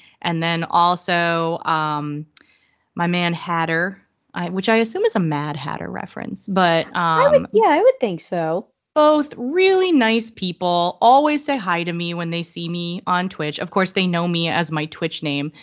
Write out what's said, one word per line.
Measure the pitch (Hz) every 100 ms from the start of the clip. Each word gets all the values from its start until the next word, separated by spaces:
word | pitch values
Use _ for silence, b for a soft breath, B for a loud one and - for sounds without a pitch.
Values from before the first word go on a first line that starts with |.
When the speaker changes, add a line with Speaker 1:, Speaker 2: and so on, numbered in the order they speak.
| b b
Speaker 1:
And | 175 165
then | 165 165
also, | 165 170 175 180 - 175 170 165 165 170
um, | - 160 156 147 147 147 156 - b b b b b
my | - 175
man | 175 175
Hatter, | 170 - 170 165 165 185 190 _ _ _
I, | - 175
which | 185 214
I | 226
assume | 226 370 440
is | -
a |
Mad | 165 147 147 147
Hatter | 147 - -
reference, | - - - - 190 -
but, | 190 175 165 -
Speaker 2:
I | - 170 160 571
would, | 571
Speaker 1:
um, | -
Speaker 2:
yeah, | 427 415
I | 302
would | 466 523
think | 220 165
so. | - 175 160 170 - _ _ 302
Speaker 1:
Both | 302 302 294 -
really | 247 339 381 370 370
nice | 302 220 226 226
people, | - 185 170 180 175 175 -
always | 226 269 302 294
say | 294 269
hi | 185 170
to | 170
me | 170 170
when | 170 170
they | 170
see | 170 - 170
me | 175 170 175 -
on | 180 185
Twitch. | - 151 151
Of | 185
course, | 196 185
they | 190 185
know | 170 170
me | 170 165
as | 160 160
my | 156 156
Twitch | - 160 -
name, | 151 143 147 b